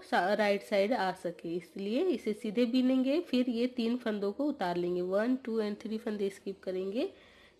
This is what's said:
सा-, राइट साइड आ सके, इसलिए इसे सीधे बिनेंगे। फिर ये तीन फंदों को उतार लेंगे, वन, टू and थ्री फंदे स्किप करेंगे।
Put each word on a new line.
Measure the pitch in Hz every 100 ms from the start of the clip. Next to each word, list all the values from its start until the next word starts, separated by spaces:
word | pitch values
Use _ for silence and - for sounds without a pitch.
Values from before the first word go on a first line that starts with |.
सा-, | - 226 180 208
राइट | 208 202
साइड | - 202 202
आ | 240 190
सके, | 175 175 170 170 175
इसलिए | 170 - 196 240
इसे | 381 240 220
सीधे | 208 220 202
बिनेंगे। | 240 254 254 262 254 302
फिर | 349 247 254
ये | 233 247
तीन | 247 226 247
फंदों | 226 214 202
को | 202
उतार | 294 285 180 175
लेंगे, | 175 180
वन, | 180 196 233 254
टू | 240 220
and | 208 208
थ्री | 214 220
फंदे | 220 208 196
स्किप | - - 190
करेंगे। | - 185 190 214 381 - - - - _